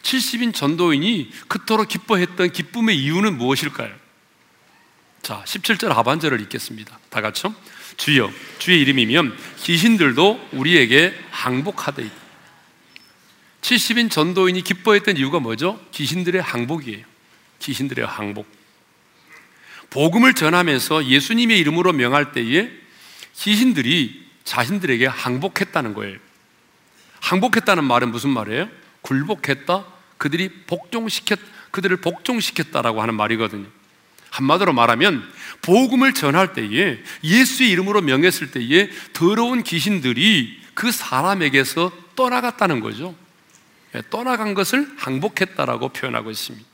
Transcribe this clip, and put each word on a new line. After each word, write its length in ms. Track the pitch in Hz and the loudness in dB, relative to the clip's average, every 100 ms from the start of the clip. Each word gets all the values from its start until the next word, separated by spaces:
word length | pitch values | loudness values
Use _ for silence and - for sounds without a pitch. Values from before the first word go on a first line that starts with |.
칠십인 500 | - 262 - 226 240 | -2 -2 -2 -2 -2
전도인이 760 | - 139 165 175 143 180 220 120 - - | 0 -2 2 2 2 2 -2 -4 -12 -8
그토록 400 | 196 - 220 214 | -8 0 0 0
기뻐했던 640 | 180 - 202 180 180 180 | -6 -2 0 0 0 -2
기쁨의 460 | - 156 233 220 170 | -2 -8 -2 0 2
이유는 400 | 139 170 214 147 | 0 0 0 0
무엇일까요? 560 | 123 135 147 135 117 101 _ _ _ _ _ _ _ _ _ _ _ _ | 0 0 -2 -8 -12 -12 _ _ _ _ _ _ _ _ _ _ _ _
자, 220 | - 104 - | -12 -12 -8
십칠 320 | 196 - 208 | -6 -2 0
절 160 | 226 | 2
하반절을 480 | 113 117 156 156 123 | 2 2 0 0 -2
읽겠습니다. 580 | 101 120 - 110 104 - _ | -4 -10 -10 -14 -18 -20 _
다 120 | - | -6
같이요. 340 | 107 - 196 220 - - - - | -4 -4 -6 -8 -20 -20 -20 -8
"주여, 340 | - 143 101 - - - | 0 2 2 -4 -18 -10
주의 220 | - 175 | 2 4
이름이면 560 | 139 135 110 143 143 - - - | 4 2 2 2 0 -4 -18 -10
귀신들도 920 | - 170 214 220 147 120 190 226 - | -2 2 4 6 4 6 4 2 -6
우리에게 680 | 131 143 170 120 131 175 - - | -4 4 4 6 6 4 -2 -14
항복하되." 800 | - 127 127 160 - - 143 110 - - - - _ _ _ _ - _ _ _ _ _ _ | -8 -4 -2 -4 -6 -8 -8 -12 -14 -20 -20 -20 _ _ _ _ -20 _ _ _ _ _ _
칠십인 480 | - 247 - 233 226 | -2 0 2 0 0
전도인이 520 | 156 156 185 185 185 | 0 0 2 0 0
기뻐했던 540 | 180 190 - 208 208 170 | -4 -4 2 4 4 0
이유가 220 | 135 165 | 0 -2
뭐죠? 400 | 117 113 170 220 - | -4 -4 -4 -6 -14
귀신들의 500 | - 147 170 180 185 | -8 -6 -4 -2 -2
항복이에요. 640 | 165 120 120 165 131 104 - _ _ _ _ _ | -2 -4 -4 -6 -8 -14 -16 _ _ _ _ _
귀신들의 460 | - 131 135 131 113 | -10 -6 -6 -4 -6
항복. 400 | - 104 104 107 _ _ _ _ _ _ _ _ - _ _ - - - | -6 -8 -10 -14 _ _ _ _ _ _ _ _ -20 _ _ -20 -20 -10
복음을 440 | 131 156 190 262 | 0 2 6 4
전하면서 720 | 220 156 175 170 135 - 156 131 | 4 2 4 2 0 0 0 4
예수님의 520 | 135 139 226 240 214 | 2 2 0 4 4
이름으로 340 | 147 160 185 | 4 2 2
명할 400 | 156 123 143 143 | 2 2 2 0
때에 360 | 123 117 151 233 - - - - - - - | -2 0 0 0 -8 -20 -20 -20 -20 -20 -8
귀신들이 880 | - 208 254 175 120 170 120 - - _ | 0 4 4 4 2 2 0 -6 -20 _
자신들에게 640 | - - 120 202 165 120 127 | -6 -2 -2 -2 0 2 0
항복했다는 880 | 123 127 127 185 - - 165 123 | 0 -4 -4 -4 -4 -2 -2 -4
거예요. 240 | 104 101 95 _ _ _ _ _ _ _ _ _ - | -6 -10 -12 _ _ _ _ _ _ _ _ _ -10
항복했다는 640 | - 185 240 233 214 185 139 | -2 0 2 2 2 2 4
말은 260 | 120 123 | 2 2
무슨 200 | 113 135 | -2 -2
말이에요? 380 | 127 104 113 208 - - _ | -2 -2 -4 -6 -10 -20 _
굴복했다, 840 | - 135 156 214 - 135 - 185 196 - _ _ | -4 -4 -2 -6 -4 -4 -2 -4 -4 -20 _ _
그들이 320 | 151 165 185 - - | -4 -2 -4 -8 -10
복종시켰-, 720 | 175 - 233 226 - - 208 - - - | -10 -6 -8 -6 -6 -4 -4 -6 -20 -10
그들을 260 | - 190 180 | -4 -2 -2
복종시켰다라고 1040 | 170 175 - 240 - - 151 135 117 110 | -2 -6 -4 -4 -4 -6 -4 -2 0 0
하는 140 | 110 110 | -2 0
말이거든요. 520 | 107 110 110 104 98 _ _ _ _ _ - | 0 0 -2 -6 -14 _ _ _ _ _ -14
한마디로 440 | - 135 170 190 | -4 0 2 2
말하면 580 | 131 117 117 196 143 - - - - | 4 4 4 2 0 -6 -18 -20 -12
복음을 520 | - 196 254 262 269 | 2 4 4 4 2
전할 400 | 262 147 156 190 | 2 0 2 2
때에, 480 | 180 110 110 190 113 - - | -2 -4 0 0 -2 -12 -10
예수의 460 | 156 214 262 - 254 | 2 4 4 2 2
이름으로 320 | 175 190 208 | 2 2 0
명했을 500 | 160 131 175 - 151 | 2 4 2 0 -6
때에 380 | 131 117 160 202 - - | -6 2 2 2 -4 -16
더러운 500 | - 165 220 240 247 | 0 2 2 0 -2
귀신들이 960 | - 165 147 196 131 117 196 190 113 - - | -2 -4 0 0 0 2 4 4 0 -10 -16
그 180 | - 233 | -4 -4
사람에게서 1000 | 226 - 131 170 196 151 139 131 160 175 - - - | -4 -2 0 0 0 2 2 2 -2 -4 -4 -14 -4
떠나갔다는 640 | 254 247 240 - 190 139 | -2 0 -4 0 0 0
거죠. 360 | 110 107 175 170 _ _ _ _ _ _ _ 117 | -4 -8 -12 -14 _ _ _ _ _ _ _ -14
예, 60 | - | -8
떠나간 460 | - 254 240 214 196 | -6 -2 -2 -2 -2
것을 360 | 190 262 285 - | 0 0 -2 -8
항복했다라고 920 | - 131 196 - 190 - 131 120 127 | -6 -4 -4 -2 -4 -2 -4 -2 -4
표현하고 420 | - 131 120 110 | -6 -6 -6 -6
있습니다. 360 | 110 - 110 117 | -10 -10 -14 -20